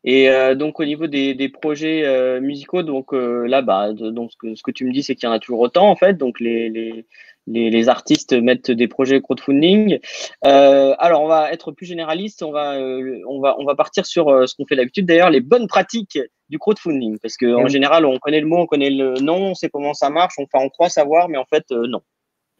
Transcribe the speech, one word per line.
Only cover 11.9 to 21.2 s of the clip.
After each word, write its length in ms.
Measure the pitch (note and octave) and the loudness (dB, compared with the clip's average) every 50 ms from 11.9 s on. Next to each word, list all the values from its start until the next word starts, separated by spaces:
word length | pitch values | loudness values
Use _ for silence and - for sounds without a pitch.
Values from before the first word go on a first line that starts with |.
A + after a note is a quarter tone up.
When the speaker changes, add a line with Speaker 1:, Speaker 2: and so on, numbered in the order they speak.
| F3+ E3 D#3+ D#3 D#3+ F3 G3+ G#3+ - - | -10 -8 -6 -6 -6 -6 -6 -10 -10 -10
Speaker 1:
on 100 | F3+ D#3 | -10 -6
va, 220 | D3 D3 D3 C#3+ C#3 | -6 -4 -4 -4 -4
euh, 480 | C3+ C3 C3 B2+ C3 C3 C3 B2+ G#2 F2 A#2 | -6 -6 -6 -6 -6 -8 -8 -10 -10 -10 -10
on 100 | C#3 C#3 | -8 -2
va, 160 | C3+ C#3 - - | 0 0 0 0
on 60 | C#3+ | -2
va 100 | C#3+ C#3+ | -4 0
partir 320 | D3 D3 - - - F#3 | 0 -2 -2 -2 -6 -6
sur, 220 | - - F3 D#3+ D3 | -2 -2 0 4 4
euh, 180 | C#3 C3 B2+ | 6 4 4
ce 80 | C3 - | 2 -2
qu'on 100 | - C#3+ | -10 -6
fait 100 | - D3 | -4 0
d'habitude 300 | C3 B2 B2+ _ G#3 F#3+ | -2 -2 -2 _ -4 0
d'ailleurs, 240 | E3+ E3 E3 F3+ F3+ | 4 4 4 6 6
les 120 | D#3 C3 | 4 2
bonnes 260 | B2 C#3 G#3 B3 A#3 | 2 2 2 2 2
pratiques 520 | F3+ - G3 F#3 - - A#3 G3+ _ - D3 B2 - _ _ _ _ | 0 0 -2 -2 0 -6 -10 -10 _ -6 -8 -8 -8 _ _ _ _
du 80 | C#3+ | -12
crowdfunding, 640 | D#3 - G#3 G#3+ - - F3 D3 C3+ B2 A2 G#2+ G#2+ | -4 -2 -2 -2 -2 -2 -4 -4 -2 -4 -4 -6 -8
parce 180 | - A2+ - | -10 -12 -6
que 180 | - B2+ A#2+ A#2+ | -2 0 2 2
en 80 | A#2+ B2 | 2 2
Speaker 2:
Oui. 60 | C3 | 0
Speaker 1:
général 360 | C#3 C#3 C#3 C#3+ D#3 E3 D#3+ | 0 0 2 4 4 4 4
on 120 | C#3 C3 | 2 0
connaît 240 | B2+ - D3 D3+ D#3 | -2 -2 -2 0 0
le 60 | D3+ | 0
mot, 100 | D#3 E3 | 0 0
on 80 | F3 E3+ | 0 0
connaît 240 | D#3 D3+ C#3+ C#3 C#3 | 0 0 0 0 0
le 240 | C3+ C3+ C3+ C3 B2+ C3 | 0 0 0 -2 0 -2
nom, 320 | C#3 D3+ E3 F#3 G3 F#3+ | 0 0 0 0 -2 -4
on 40 | F#3 | -4
sait 140 | - - D#3+ | -4 -8 -8
comment 240 | - C#3+ C#3+ D3 D3 | -6 -6 -6 -6 -4
ça 160 | - D3+ C#3 | -2 -2 -2
marche, 240 | D3 E3 F3+ F3+ - - | 0 0 0 0 -2 -10
enfin 260 | C#3 _ - C3+ C3 | -10 _ -2 -2 -2
on 40 | C#3 | -2
croit 200 | _ - E3 F3 | _ 0 0 0
savoir, 400 | - E3 D3 C#3+ D3+ E3 | 2 0 0 4 4 2